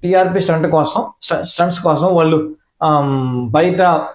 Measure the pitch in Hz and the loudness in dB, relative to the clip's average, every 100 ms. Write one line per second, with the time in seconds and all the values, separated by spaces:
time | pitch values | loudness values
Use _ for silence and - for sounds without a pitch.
0 | 175 185 180 185 - 160 156 156 147 - | 0 2 2 0 0 0 2 2 0 -2
1 | - - - 151 175 - 175 175 175 143 | -6 -10 -6 -6 -4 -2 -2 0 0 0
2 | 185 175 160 156 156 - _ - 160 147 | 2 2 2 2 -2 -10 _ -4 0 2
3 | 143 135 131 123 120 147 180 180 180 156 | 0 -2 -2 -4 -2 0 2 2 2 2
4 | - | -2